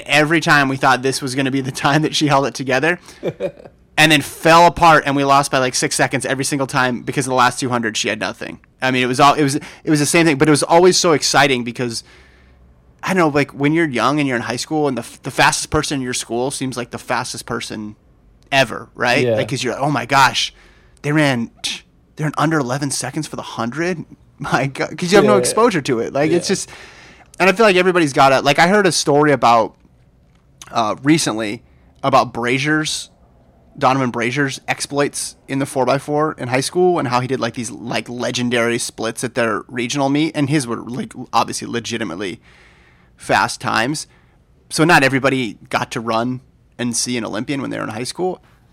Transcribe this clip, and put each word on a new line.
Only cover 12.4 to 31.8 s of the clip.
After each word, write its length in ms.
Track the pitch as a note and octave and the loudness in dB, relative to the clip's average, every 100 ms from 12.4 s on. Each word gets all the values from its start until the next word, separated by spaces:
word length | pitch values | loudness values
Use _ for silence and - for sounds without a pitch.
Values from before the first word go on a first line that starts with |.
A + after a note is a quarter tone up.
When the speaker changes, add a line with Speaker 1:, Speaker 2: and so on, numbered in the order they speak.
| _ _ _ _ _ _ | _ _ _ _ _ _
Speaker 1:
I 80 | - | -4
don't 40 | F#3 | 2
know, 100 | D#3+ | 2
like, 240 | C#3+ C#3 | 2 -2
when 220 | B2+ C#3+ | -2 0
you're 140 | E3 D#3+ | 2 0
young 320 | A#2+ A#2+ D3+ | 0 0 2
and 80 | C#3 | 0
you're 100 | A#2 | -2
in 60 | |
high 120 | A2+ A#2 | -4 -6
school 300 | - D#3 D3 | -4 -2 -2
and 100 | A#2+ | -4
the 40 | |
f-, 200 | - - | -8 -14
the 80 | C#3+ | -12
fastest 380 | - C#3+ - - | 2 2 2 -2
person 260 | D#3 D3 C#3 | -2 -2 -4
in 40 | |
your 120 | B2+ | -4
school 380 | B2 - A#2 C3 | -6 -6 -4 -4
seems 240 | - C3 B2+ | -4 -6 -6
like 160 | A#2 | -10
the 60 | A#2 | -10
fastest 480 | - A#2+ B2 A#2 - | -4 -4 -4 -10 -8
person 500 | A#2 - G#2+ G#2+ G#2 _ _ _ _ - | -8 -8 -10 -12 -16 _ _ _ _ -2
ever, 380 | C3+ A#2+ - A#2 - | 0 0 -2 -12 -4
right? 300 | A#2+ C3 B2 | 0 0 2
Speaker 2:
Yeah. 100 | G#2+ | 0
Speaker 1:
Like, 140 | A2+ | -2
'cause 140 | C3 | -4
you're 100 | B2 | -4
like, 80 | A#2 | -2
"Oh 100 | C#3+ | -2
my 140 | C#3 A#2 | -2 0
gosh, 480 | C#3 B2 - - - _ _ _ _ | 4 4 2 -6 -8 _ _ _ _
they 100 | C#3+ | -2
ran, 400 | D3+ C#3+ B2 A2+ _ - - _ _ _ - | 2 2 0 -4 _ -10 -10 _ _ _ -8
they're 120 | D3+ | -6
in 60 | - | -2
under 200 | D3+ D#3+ | 0 0
eleven 300 | B2 C3+ C#3+ | -2 -4 -4
seconds 360 | - B2 D#3+ D3 | -6 -6 -8 -8
for 80 | B2 | -10
the 60 | |
hundred?" 640 | - - A2+ C#3+ E3+ E3 - - _ - | -12 -6 -6 -4 -4 -6 -10 -18 _ -14
My 280 | - D3+ C#3 | -4 -2 -2
God, 300 | C3 - - | -4 -8 -6
'cause 140 | F3 | 2
you 60 | G3+ | 4
have 80 | G#3 | 6
no 80 | |
Speaker 2:
Yeah. 60 | G3+ | 4
Speaker 1:
exposure 420 | - G#3+ A#3+ F3+ | 2 2 2 2
to 180 | - A#2 | -2 -2
it. 140 | A#2 | -2
Like, 180 | C3+ D#3 | -2 0
it's 180 | E3+ - | 0 -2
Speaker 2:
Yeah. 60 | F#3 | -4
Speaker 1:
just, 140 | - - - - - - - - | -6 -16 -20 -20 -20 -20 -20 0
and 100 | F#3 | 0
I 40 | |
feel 120 | F#3+ A3 | 4 4
like 100 | F3+ | 4
everybody's 380 | F#3 F3+ D3+ | 4 2 2
gotta, 280 | C3+ C3+ C3 | 4 6 6
like, 160 | B2 C#3+ | 2 4
I 80 | E3+ | 4
heard 180 | G#3 F#3+ | 4 2
a 40 | |
story 400 | D3+ - C#3+ D3+ | 2 2 4 4
about, 440 | C3 B2 A#2 G#2 - _ _ _ _ _ _ _ _ - | 4 6 4 4 -4 _ _ _ _ _ _ _ _ -8
uh, 240 | A#2+ G#2+ F2+ | -4 -2 -2
recently 600 | C3 D#3+ D3+ G#2+ G#2+ A2+ _ _ | 2 2 2 -4 -4 -6 _ _